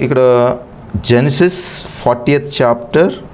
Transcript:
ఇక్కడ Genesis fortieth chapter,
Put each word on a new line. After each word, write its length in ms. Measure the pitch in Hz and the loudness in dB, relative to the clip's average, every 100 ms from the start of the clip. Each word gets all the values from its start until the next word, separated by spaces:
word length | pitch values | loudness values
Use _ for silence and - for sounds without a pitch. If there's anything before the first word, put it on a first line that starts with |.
ఇక్కడ 500 | 127 131 127 123 120 - - - - 101 | 0 2 4 4 2 0 -8 -20 -10 -6
Genesis 540 | - 120 143 139 180 180 - - - - 123 | 2 2 2 2 0 0 -10 -12 -14 -6 -2
fortieth 380 | 120 - 143 143 - | 0 0 0 0 0
chapter, 480 | 120 117 - 151 190 - - | 0 0 0 2 2 -2 -12